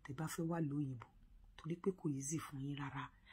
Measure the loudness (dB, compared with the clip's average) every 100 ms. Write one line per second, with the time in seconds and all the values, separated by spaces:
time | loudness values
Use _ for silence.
0 | -8 -2 -2 2 2 4 4 4 2 -2
1 | -8 -16 -20 -20 -20 -10 -4 2 2 2
2 | 2 0 0 0 -2 -2 -2 -2 -2 -2
3 | -6 -8 -18